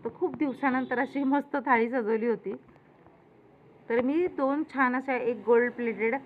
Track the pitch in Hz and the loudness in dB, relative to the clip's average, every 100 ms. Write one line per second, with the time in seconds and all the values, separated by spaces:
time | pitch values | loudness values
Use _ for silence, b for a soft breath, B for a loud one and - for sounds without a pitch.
0 | 233 - 339 247 294 254 277 254 247 247 | -10 -4 -4 -2 -4 0 0 0 -2 -2
1 | 269 285 269 285 277 285 285 233 233 254 | -2 -2 2 0 0 -4 2 2 4 0
2 | 214 220 233 214 190 240 - - - - | 0 0 0 -2 -6 -14 -16 -20 -20 -20
3 | - - - - - - - - - 233 | -20 -20 -20 -20 -20 -20 -20 -20 -2 0
4 | 247 311 359 - 269 285 311 262 254 254 | 2 0 0 0 0 0 -4 0 0 0
5 | 269 247 226 226 202 233 240 240 233 202 | -2 -2 -2 -2 4 4 4 0 -4 0
6 | 226 269 | -2 -2